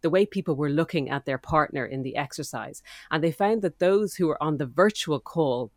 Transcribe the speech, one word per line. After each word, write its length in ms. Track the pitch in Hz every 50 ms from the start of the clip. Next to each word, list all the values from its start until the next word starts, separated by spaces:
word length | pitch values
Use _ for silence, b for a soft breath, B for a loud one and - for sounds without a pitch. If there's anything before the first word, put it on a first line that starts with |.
the 80 | - 165
way 160 | 151 185 202
people 300 | 202 - 196 165 - 151
were 140 | 131 151 143
looking 400 | 143 156 165 - - 165 139 -
at 160 | 135 139 -
their 120 | - 135
partner 480 | 123 - - 160 156 151 - - 143 123
in 160 | - 131 135
the 140 | 131 135 -
exercise, 680 | 147 147 139 - - 143 - - 120 107 - - - B B B B B B
and 120 | - 160 151
they 80 | 165
found 300 | 151 - 196 208 220 226
that 180 | 196 175 - _
those 360 | 180 180 196 202 214 190 -
who 100 | - 180
were 160 | 156 151 -
on 160 | 151 156 151
the 80 | 135 147
virtual 540 | 127 117 160 185 214 - - - 170 151 127
call 500 | _ - - 170 160 139 123 123 127 107 _